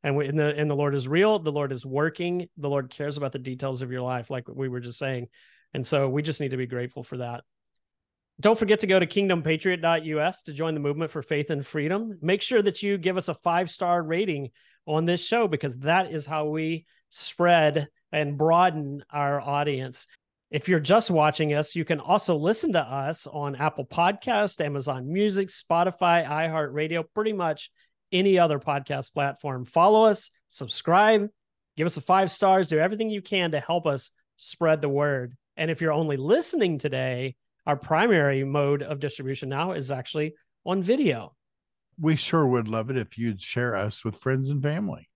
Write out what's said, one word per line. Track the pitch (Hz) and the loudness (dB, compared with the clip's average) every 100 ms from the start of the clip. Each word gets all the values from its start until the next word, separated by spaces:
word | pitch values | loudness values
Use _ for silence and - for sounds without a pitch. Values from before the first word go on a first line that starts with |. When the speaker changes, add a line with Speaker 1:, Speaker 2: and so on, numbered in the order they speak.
Speaker 1:
And | 151 139 | -2 -2
we, | 139 | -2
and | 156 | 0
the, | 147 147 | 0 0
and | 151 | -2
the | 143 | 0
Lord | 147 | 0
is | 139 127 | -2 0
real. | 160 208 214 | 2 4 2
The | 156 | 0
Lord | 147 143 | -4 -4
is | 127 | -6
working. | 131 131 160 160 175 180 170 - | -6 -2 -2 -2 -4 -4 -6 -8
The | 143 | -4
Lord | 139 131 | -2 -4
cares | - 147 147 | -8 -8 -4
about | 139 | -6
the | 131 | -6
details | 127 127 139 127 | -10 -6 -6 -6
of | 127 | -8
your | 127 | -6
life, | 123 127 117 | -4 -6 -6
like | 131 120 | -10 -10
we | 123 135 | -8 -6
were | 123 | -6
just | 120 120 | -10 -8
saying. | 139 127 120 _ _ _ _ | -6 -6 -8 _ _ _ _
And | - 123 | -8 -2
so | 147 135 | 0 0
we | 139 | 0
just | 151 147 | -2 -4
need | 139 | -4
to | 127 | -4
be | 123 | -6
grateful | 123 123 - | -6 -8 -10
for | 123 127 | -12 -10
that. | 120 120 _ _ _ _ _ _ _ _ _ _ | -10 -10 _ _ _ _ _ _ _ _ _ _
Don't | 208 226 | 2 2
forget | 202 214 | 4 2
to | 214 | 4
go | 190 | 4
to | 170 | 4
kingdom | 208 196 175 | 2 2 2
patriot | 151 160 190 180 | 0 -2 0 0
dot | 165 165 | 2 0
U | 156 151 | 0 -2
S | 156 - | -2 -2
to | - | -12
join | 143 160 | -6 -4
the | 156 | -2
movement | 143 147 160 | -2 -2 -4
for | 156 | -6
faith | 131 147 147 | -4 -4 -2
and | 147 135 | -4 -4
freedom. | 156 147 196 226 185 | -4 -2 -2 -4 -6
Make | 156 202 | -2 0
sure | - 247 | 2 2
that | 202 - | 2 0
you | 202 202 | -2 0
give | 170 185 | 0 -2
us | 175 | -4
a | |
five-star | 156 175 170 180 - 175 175 | -4 0 0 -2 -4 0 0
rating | 156 170 208 147 135 _ _ _ - | 0 -2 -2 -4 -6 _ _ _ -2
on | 156 170 | 0 2
this | 175 - | 0 0
show, | 233 214 | 0 0
because | 151 143 123 | 0 -4 -4
that | 139 175 185 | 0 2 2
is | 160 | -4
how | 143 156 151 | -4 -4 -2
we | 156 160 165 _ _ _ | -2 -4 -4 _ _ _
spread | - - - 175 170 151 151 147 _ _ | -10 -10 0 6 6 6 2 -4 _ _
and | 151 147 143 | -4 -2 0
broaden | 156 170 185 156 143 143 - | 4 6 4 2 -6 -8 -10
our | 147 143 143 | -4 -2 -2
audience. | 127 143 147 135 131 131 - _ _ _ _ | -2 -2 -2 -2 -6 -10 -14 _ _ _ _
If | 151 - | -6 0
you're | 175 | 0
just | 147 208 220 | 4 4 4
watching | 170 151 - 156 | 4 2 2 0
us, | 147 151 | 0 -2
you | 170 | -4
can | 156 165 | -2 -4
also | 143 202 - 160 | 2 0 2 0
listen | 160 226 330 | 2 0 0
to | 175 | 0
us | 120 135 139 170 143 | -2 -4 -6 -6 -8
on | 151 143 135 | -6 -6 -2
Apple | 151 - | -2 -2
Podcasts, | 127 - 175 202 - 208 208 - | -8 0 0 0 -2 0 0 -2
Amazon | 151 143 131 131 127 | -4 -2 -4 -6 -4
Music, | 180 208 196 196 | 0 0 0 -4
Spotify, | - - 170 175 175 175 170 151 | -6 0 2 2 2 4 4 2
iHeartRadio, | 151 165 160 147 139 156 170 160 | -2 -2 -2 -2 -2 -2 -2 -4
pretty | - 214 | -2 -2
much | 208 170 151 - _ _ _ _ | -2 -2 -4 -8 _ _ _ _
any | 180 196 185 | 2 4 6
other | 170 147 | 6 4
podcast | 143 143 135 139 131 | -2 -4 -2 -6 -4
platform. | - 139 135 147 131 127 | -2 -2 -2 -6 -6 -2
Follow | - 185 214 220 | 4 6 8 6
us, | 196 - _ _ | 4 -4 _ _
subscribe, | - 127 - - 175 214 220 208 _ _ _ _ - | -12 -8 -6 2 6 6 4 2 _ _ _ _ -2
give | |
us | 165 165 | -2 -2
a | |
five | - 190 190 | 2 4 4
stars, | - 196 190 165 | 2 4 4 4
do | 156 | 2
everything | 175 208 220 | 2 0 -4
you | 208 | -6
can | 185 196 175 | -2 0 0
to | 151 | -2
help | - 175 165 | -2 0 0
us | 139 - _ _ _ | -2 -6 _ _ _
spread | - - 165 156 | -14 -2 2 2
the | 143 | 2
word. | 139 147 139 123 127 _ - | 0 0 0 -4 -12 _ -6
And | 160 | -4
if | 160 | 0
you're | 160 | 0
only | 151 156 139 | 0 0 -2
listening | 139 262 - 330 196 151 | 2 2 2 0 0 0
today, | 143 135 131 123 131 127 _ _ - | -2 -2 -2 -4 -6 -10 _ _ -4
our | 143 | -4
primary | - 160 226 185 143 135 | 0 2 4 4 4 2
mode | 139 147 143 143 | 0 0 2 0
of | 143 143 | -2 -6
distribution | 143 - 131 135 135 | -6 -6 -8 -6 -6
now | 135 175 | -4 -4
is | 170 131 | -4 -6
actually | 135 127 156 156 156 _ _ | -6 -6 -4 -4 -6 _ _
on | - 190 | -4 -2
video. | 180 262 254 120 90 _ _ _ _ _ _ - | 2 2 2 0 -6 _ _ _ _ _ _ -2
Speaker 2:
We | 156 151 | 2 2
sure | - 165 143 | 2 4 4
would | 123 110 | 2 0
love | 113 110 | -4 -2
it | 131 | -4
if | 107 - | -4 -4
you'd | 117 101 | -4 -4
share | - - 123 101 | -4 -2 -2 -2
us | 104 - | -2 -4
with | 113 104 | -6 -4
friends | 131 135 135 | -2 0 0
and | 147 | -2
family. | 139 160 202 76 - | -2 -4 -6 -8 -14